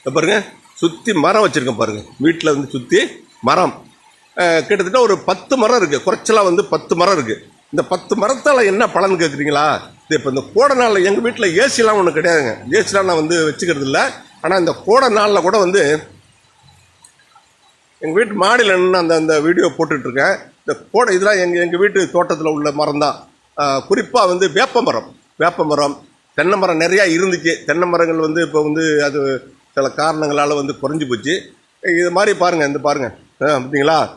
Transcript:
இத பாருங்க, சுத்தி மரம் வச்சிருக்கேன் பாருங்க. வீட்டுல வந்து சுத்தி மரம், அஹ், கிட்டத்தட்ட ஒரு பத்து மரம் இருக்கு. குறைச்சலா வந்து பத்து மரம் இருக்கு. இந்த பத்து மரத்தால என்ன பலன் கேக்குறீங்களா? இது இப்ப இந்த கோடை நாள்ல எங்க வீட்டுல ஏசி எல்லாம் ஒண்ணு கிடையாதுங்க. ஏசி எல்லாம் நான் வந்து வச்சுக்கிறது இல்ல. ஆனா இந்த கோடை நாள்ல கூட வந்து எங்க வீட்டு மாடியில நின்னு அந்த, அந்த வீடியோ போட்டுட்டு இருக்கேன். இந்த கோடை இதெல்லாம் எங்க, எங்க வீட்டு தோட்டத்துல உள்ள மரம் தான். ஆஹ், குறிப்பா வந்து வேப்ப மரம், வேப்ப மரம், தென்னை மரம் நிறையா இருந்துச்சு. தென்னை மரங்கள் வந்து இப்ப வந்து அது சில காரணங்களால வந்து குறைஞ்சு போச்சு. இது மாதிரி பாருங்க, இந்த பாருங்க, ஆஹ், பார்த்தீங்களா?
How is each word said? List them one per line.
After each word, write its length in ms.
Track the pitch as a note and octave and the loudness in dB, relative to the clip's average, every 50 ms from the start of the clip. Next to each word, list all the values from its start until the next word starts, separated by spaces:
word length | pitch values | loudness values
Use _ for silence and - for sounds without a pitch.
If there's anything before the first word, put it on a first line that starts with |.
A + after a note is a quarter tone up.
இத 100 | _ C#3 C3 | _ -2 -2
பாருங்க, 300 | D#3+ D#3 E3+ G#3 G#3+ G3 - - - _ _ _ | 0 0 2 0 0 -2 -6 -18 -20 _ _ _
சுத்தி 380 | - - E3+ E3 - - A#3 A3 | -4 -4 -4 -4 -4 -4 -2 0
மரம் 340 | D3+ C#3+ E3+ G3+ G#3+ G#3+ | 2 2 2 4 4 2
வச்சிருக்கேன் 300 | F#3 - D3+ B2+ B2+ A#2+ | 2 0 -2 -4 -2 -2
பாருங்க. 260 | G#2 A#2 G#2+ G#2 G#2+ - - - - C3 | -2 -2 -4 -4 -8 -12 -16 -10 -2 0
வீட்டுல 220 | D#3+ E3 E3 - | 0 0 0 0
வந்து 240 | D#3 D3 C#3 C#3 C3 | -2 0 -2 -4 -6
சுத்தி 280 | - C3 B2 B2 D#3 G3 C4 - - - - _ _ _ | -8 -10 -6 0 0 0 0 0 -6 -16 -20 _ _ _
மரம், 420 | - A#2+ C#3+ E3+ F#3 C#3+ A#2 - - - _ _ _ _ _ _ _ _ _ | 0 0 2 2 0 -2 -4 -8 -20 -20 _ _ _ _ _ _ _ _ _
அஹ், 300 | - F3+ E3+ E3 D#3+ D3+ | -2 0 2 2 0 0
கிட்டத்தட்ட 340 | - G3+ F#3+ F#3+ F3+ G3 C4 | 0 -2 -2 -2 0 2 2
ஒரு 180 | B3 A3 G3 D#3 | 4 4 2 0
பத்து 380 | C#3 F3 F#3+ F#3 - - C4+ | 0 -4 -4 -4 -2 -4 0
மரம் 200 | C4 G#3+ G#3+ B3+ | 0 2 2 2
இருக்கு. 360 | A#3+ F#3+ D3+ C#3+ B2+ - F#3+ F#3 | 2 2 0 -2 -2 -2 -2 -4
குறைச்சலா 320 | - - - - F#3 G3+ | -4 -2 0 2 2 4
வந்து 200 | F#3 E3+ F3+ G3 | 4 2 0 0
பத்து 320 | - - D3+ - - G#3 | 0 -2 -4 -2 -4 0
மரம் 160 | E3 E3+ F#3+ G3 | 2 2 2 2
இருக்கு. 320 | E3 C3 A2 A2 - - - _ _ _ _ | 0 -2 -6 -8 -10 -10 -20 _ _ _ _
இந்த 160 | - D3 C#3 - | -4 -4 -4 -2
பத்து 280 | F#3 F3 - - - | -4 -6 -4 -4 -2
மரத்தால 480 | A3 - G#3+ C4+ A#3+ - D4 C#4+ B3+ A#3 | -2 0 -2 -2 -2 0 2 2 4 2
என்ன 260 | G3 F#3+ G3+ A#3 G3 | 2 2 2 0 0
பலன் 260 | D3 E3 F#3 G3 F#3+ | 2 0 0 2 0
கேக்குறீங்களா? 600 | E3+ E3+ D#3+ C#3+ C#3 D3 D3+ D3 C#3+ D3+ D#3 C3 G2 - - - _ _ _ | 0 0 -2 -2 -4 -4 -2 0 0 2 0 0 -2 -6 -12 -20 _ _ _
இது 100 | D#3 C#3+ | -4 -2
இப்ப 120 | A2 C#3 | -2 -2
இந்த 140 | B2+ C3+ B2 - - | -4 -4 -6 -2 0
கோடை 220 | G3 C4 C#4+ C#4 | 2 2 2 2
நாள்ல 280 | B3+ B3 A#3 G#3+ G3 F3+ | 2 2 2 2 2 2
எங்க 240 | G3 G3+ - A#3 A#3+ | 2 0 0 -2 -4
வீட்டுல 360 | - - A3+ F#3+ D#3 F3+ B3 | -4 -2 -2 0 2 2 0
ஏசி 140 | C#4 - - | 2 2 2
எல்லாம் 180 | A#3 A3 G#3+ | 2 2 2
ஒண்ணு 140 | G#3 F#3 E3+ | 2 2 0
கிடையாதுங்க. 460 | C#3+ D#3 D#3 F3 E3+ D#3+ C#3 A#2+ G#2+ - G2+ A#2 | 0 0 0 2 2 2 0 0 -6 -8 -8 -2
ஏசி 160 | D3 A3 G3 | 0 0 0
எல்லாம் 180 | - F#3+ G3 F#3+ | 0 0 0 0
நான் 120 | F#3 F3 | 2 0
வந்து 340 | D#3+ D#3 D#3 F3 E3+ D#3+ D3+ | 0 0 0 0 0 0 -2
வச்சுக்கிறது 300 | C#3+ - F#3+ E3+ E3 C#3 | -2 -4 -4 -4 -2 -2
இல்ல. 320 | C#3 C3+ C#3 E3+ A#3 C4+ - - - - - - | -2 -2 0 0 0 -2 -4 -10 -20 -20 -20 -8
ஆனா 160 | - D#3 F#3+ | -4 -2 0
இந்த 180 | F#3+ F3 E3 D3+ - - | 0 0 -2 -4 -4 0
கோடை 240 | F#3 G#3+ C4 C4+ B3 | 2 2 4 4 2
நாள்ல 320 | G#3 A3 G#3 G#3 G3+ G3+ | 2 2 0 2 0 2
கூட 180 | D#3+ F3+ F#3+ A3 | 0 2 2 2
வந்து 420 | F#3+ F3 F3+ G3 D#3+ C#3 D3+ D#3 - - - - _ _ _ _ _ _ _ _ _ - _ _ _ _ _ _ _ - _ _ _ _ _ - _ _ _ _ _ _ _ _ _ _ _ _ | 0 2 2 2 2 2 0 -2 -4 -12 -20 -20 _ _ _ _ _ _ _ _ _ -20 _ _ _ _ _ _ _ -20 _ _ _ _ _ -20 _ _ _ _ _ _ _ _ _ _ _ _
எங்க 160 | D#3 D#3 D#3+ | -8 -2 0
வீட்டு 260 | G3 A#3+ G#3+ G3+ - | 0 0 0 0 0
மாடியில 360 | F3+ G3 A#3 B3 A#3 G3+ F#3+ | 2 2 4 4 4 2 2
நின்னு 220 | F#3 F3+ F#3 F#3 F#3 | 2 2 2 2 2
அந்த, 160 | E3+ E3 E3 | 2 2 2
அந்த 260 | D#3+ D#3+ D#3 D#3+ D3+ | 0 2 2 2 2
வீடியோ 260 | D3 D#3+ F3 - - | 2 2 2 2 2
போட்டுட்டு 340 | E3+ C3+ - E3 D3 D#3 C#3 | 0 0 -2 -2 -2 -2 -4
இருக்கேன். 380 | A#2+ B2+ A#2+ C3+ C#3 F3+ G3 - - - _ _ | -4 -6 -2 0 0 0 0 -4 -8 -20 _ _
இந்த 220 | _ - C#3+ - - - - | _ -6 -6 -6 -8 -2 0
கோடை 220 | G3+ B3 A#3 F#3+ | 0 2 2 2
இதெல்லாம் 300 | F3+ G3 G#3 G#3+ F#3+ F3+ | 2 2 2 2 2 0
எங்க, 160 | F3 F3 F3 | 0 0 0
எங்க 160 | F3 F3 F3 | 0 0 0
வீட்டு 340 | F3 G3 G#3 F3+ F#3+ F3+ - - | 0 0 2 2 0 -2 0 0
தோட்டத்துல 400 | F3 F3 E3+ F3+ D3+ D#3 D#3 D#3 | 0 0 0 -2 -2 -2 -2 -2
உள்ள 200 | D3 D3 D3+ C#3+ | 0 -2 -2 -2
மரம் 260 | D3 D3+ D3+ D3 D3 | -2 -2 -2 0 0
தான். 300 | D3+ C#3+ - - - _ _ _ _ _ _ | 0 -2 -2 -6 -12 _ _ _ _ _ _
ஆஹ், 240 | - D3 C#3+ C#3 C3+ B2+ - | -4 -2 0 -2 -2 0 -2
குறிப்பா 360 | G3 B3 - - - B3 G#3 | -2 -2 -2 -2 0 2 2
வந்து 260 | F#3 F3+ F3+ G3 F#3 D3 | 2 2 0 0 0 2
வேப்ப 300 | F#3 B3+ C4 - A#3+ G#3+ | 0 0 0 0 -2 0
மரம், 340 | - C3 A2+ - - - _ _ _ _ | 0 -2 -4 -6 -10 -20 _ _ _ _
வேப்ப 280 | _ D3+ F3 E3+ - E3 | _ -2 -2 0 0 -2
மரம், 380 | D3+ D3 C#3+ D3 C#3+ C#3 - - _ _ _ _ _ _ | -2 0 0 0 -2 -2 -8 -16 _ _ _ _ _ _
தென்னை 240 | - D3 F3+ G3+ G3 | -2 0 0 0 0
மரம் 220 | F#3 F#3 E3+ D#3+ | 0 0 0 0
நிறையா 240 | E3 E3+ F3+ G3+ G3+ F3+ | 0 2 2 2 2 2
இருந்துச்சு. 560 | D#3+ E3 F#3 F#3+ F3+ E3+ D3 E3 E3 - - | 2 0 0 0 -2 -2 -2 -4 -4 -4 -4
தென்னை 240 | - D3 E3 F3+ F3+ | -4 -2 0 0 0
மரங்கள் 280 | E3+ E3+ E3+ E3 E3 | 2 0 0 0 0
வந்து 260 | D#3+ D#3 D#3 D#3 E3+ E3 | -2 -2 -2 0 -2 -2
இப்ப 200 | D3+ C#3+ D3+ D3+ | 0 0 0 0
வந்து 420 | D3+ D3+ D#3+ D#3+ D#3+ D3+ D3 D3 | 0 0 0 0 0 2 2 0
அது 360 | C#3+ C#3 D3 C#3 C3+ C3+ B2 - - - _ _ _ _ | 0 -2 -2 -2 -2 -2 -4 -6 -12 -20 _ _ _ _
சில 140 | - C3+ C3 B2+ | -2 -2 -2 -2
காரணங்களால 580 | - D3+ D#3+ D#3+ D#3 D#3 D3 D3 D3 D3 C#3+ D3+ | -2 -2 -2 0 -2 -4 -2 0 0 0 0 0
வந்து 200 | D3 C#3 C#3 C#3+ - - | -2 -4 -6 -6 -6 -6
குறைஞ்சு 260 | C3 D3 D#3+ D3+ C3 | -6 -4 -4 -4 -4
போச்சு. 440 | B2 G#2+ - C3+ F3 - - - - _ _ _ _ _ - | -4 -4 -2 -4 -6 -6 -6 -14 -20 _ _ _ _ _ -4
இது 280 | F#3+ E3+ E3+ F3 F3 | -2 0 0 0 0
மாதிரி 260 | F3 F3+ G#3 G#3+ G3 | 2 2 2 2 2
பாருங்க, 280 | D#3+ F3 F3+ F3 E3 D3 | 2 0 0 2 0 0
இந்த 140 | C#3 C#3+ D3 | 0 -2 -2
பாருங்க, 360 | C3+ D3 C#3+ D3 C3 A2 - - _ _ _ _ | -2 -2 -2 0 -4 -6 -8 -12 _ _ _ _
ஆஹ், 20 | C3+ | -2
பார்த்தீங்களா? 640 | D3 D3+ C3+ B2+ C3 D3 C#3+ C#3 D3+ E3 D3+ B2 G2 - | 0 0 -2 -2 -4 -2 0 2 2 2 2 0 -2 -6